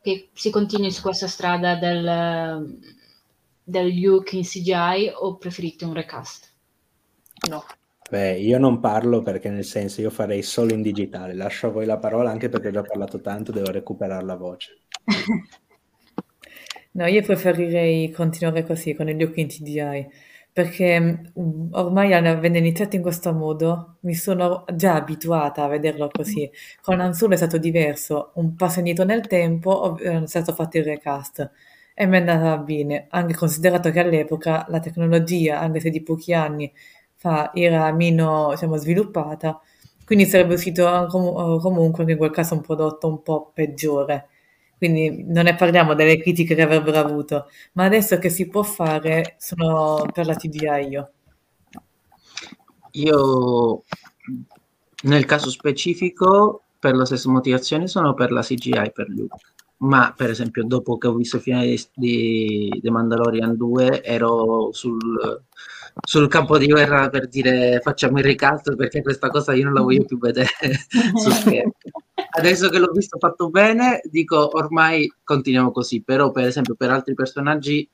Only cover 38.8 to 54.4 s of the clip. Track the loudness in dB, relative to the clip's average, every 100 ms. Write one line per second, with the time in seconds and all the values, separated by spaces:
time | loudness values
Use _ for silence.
38.8 | 0 0 0 -4 -6 -6 -6 -6 _ _
39.8 | _ _ 0 4 6 6 6 2 -2 2
40.8 | 2 4 0 0 0 -2 0 2 2 2
41.8 | 2 2 0 2 0 0 -2 -2 -4 -2
42.8 | -2 -2 -4 -4 -4 -4 -4 -4 -4 -2
43.8 | -2 -2 -2 -4 -6 _ _ _ _ _
44.8 | 0 2 0 -4 -2 2 4 4 4 6
45.8 | 4 6 6 6 4 0 2 2 4 4
46.8 | 2 0 0 -2 -4 -6 -6 -20 -12 0
47.8 | 2 4 2 0 0 -2 -2 -2 -2 -2
48.8 | -2 0 0 0 -2 _ -12 -2 0 2
49.8 | 0 0 -2 -4 -2 -4 -6 -6 -2 -2
50.8 | -4 -8 -10 _ _ _ _ _ _ -20
51.8 | _ _ _ _ _ -18 -18 -20 _ _
52.8 | _ -2 2 4 4 2 2 2 2 0
53.8 | _ -16 -16 _ -14 -12